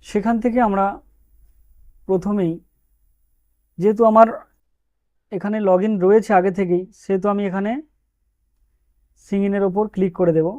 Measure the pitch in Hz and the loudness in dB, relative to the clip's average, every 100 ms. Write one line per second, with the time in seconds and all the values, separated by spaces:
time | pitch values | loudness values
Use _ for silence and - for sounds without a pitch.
0 | - 214 208 233 240 233 226 196 196 202 | -6 -4 -2 -2 -2 0 0 0 -2 -4
1 | _ _ _ _ - _ _ _ - _ | _ _ _ _ -20 _ _ _ -20 _
2 | - 190 202 208 175 165 _ _ _ _ | -4 -4 -2 -2 -2 -6 _ _ _ _
3 | _ _ _ _ _ _ _ - 196 214 | _ _ _ _ _ _ _ -2 -2 2
4 | 226 220 226 - - _ _ _ _ _ | 4 6 6 4 -16 _ _ _ _ _
5 | _ _ _ 190 202 214 202 185 214 208 | _ _ _ -8 -6 -2 2 2 2 0
6 | 180 214 214 196 185 185 185 175 185 _ | 4 4 4 2 2 -2 -2 -2 -4 _
7 | - 196 202 202 202 190 202 254 311 _ | -6 -4 -2 -4 -4 -4 -6 -8 -12 _
8 | _ _ _ _ _ _ _ _ _ _ | _ _ _ _ _ _ _ _ _ _
9 | _ _ _ 202 202 196 196 190 214 - | _ _ _ -4 -2 0 -2 -2 -4 -2
10 | 185 175 180 160 160 | -4 0 0 2 0